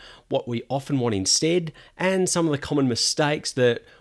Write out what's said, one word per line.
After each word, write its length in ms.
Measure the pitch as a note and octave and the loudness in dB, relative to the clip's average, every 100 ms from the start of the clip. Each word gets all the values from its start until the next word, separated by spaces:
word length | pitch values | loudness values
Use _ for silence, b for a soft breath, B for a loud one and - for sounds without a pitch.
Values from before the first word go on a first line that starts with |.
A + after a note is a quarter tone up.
| B B _ | B B _
what 180 | C3+ A#2+ | -4 -2
we 180 | A#2 - | -6 -4
often 320 | C3+ C#3 C#3 | -6 -2 0
want 160 | A#2+ G2 | 0 0
instead, 560 | F#2+ - D#3+ F3 D#3+ B B - | 0 2 2 0 -2 B B -4
and 300 | F3+ F#3+ F3+ | 0 2 2
some 200 | F3+ E3 | 2 0
of 40 | |
the 60 | C#3 | 0
common 320 | - D3 C3 | 0 0 2
mistakes 640 | A2+ - - D3 D3+ - | 2 0 0 0 0 -4
that 320 | C3 B2 A#2 b b | 2 2 2 b b